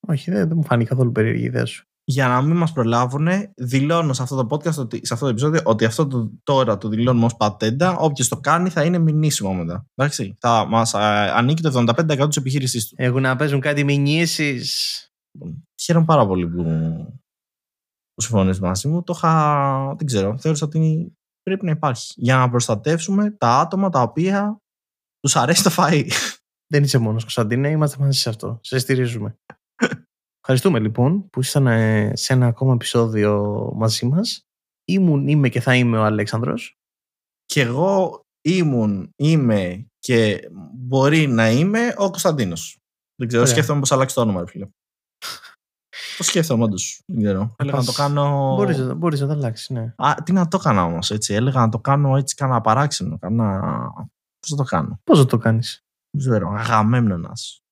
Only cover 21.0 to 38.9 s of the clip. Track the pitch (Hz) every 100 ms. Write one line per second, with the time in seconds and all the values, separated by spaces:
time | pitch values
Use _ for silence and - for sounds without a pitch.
21 | 175 _ _ _ - 190 175 156 151 117
22 | - - 123 131 127 120 117 107 151 160
23 | 160 196 208 214 120 127 160 190 196 147
24 | 117 156 180 196 208 214 _ _ _ _
25 | _ _ 135 143 120 180 202 - 147 156
26 | - - - - _ _ _ 147 143 135
27 | 113 113 113 - 107 120 143 156 151 131
28 | 139 131 120 107 98 117 - 131 123 131
29 | 123 113 107 - - - _ _ - -
30 | _ _ _ _ - 131 190 113 107 110
31 | 127 196 185 - 131 143 131 113 110 110
32 | 104 - - 127 123 113 131 120 - 120
33 | 113 107 104 104 104 107 110 - 110 -
34 | 123 160 233 - _ _ _ _ - 190
35 | 180 143 139 151 131 120 131 123 123 113
36 | 107 107 104 110 117 240 - _ _ _
37 | _ _ _ _ _ 151 120 127 185 196
38 | 117 - _ _ 151 185 160 123 107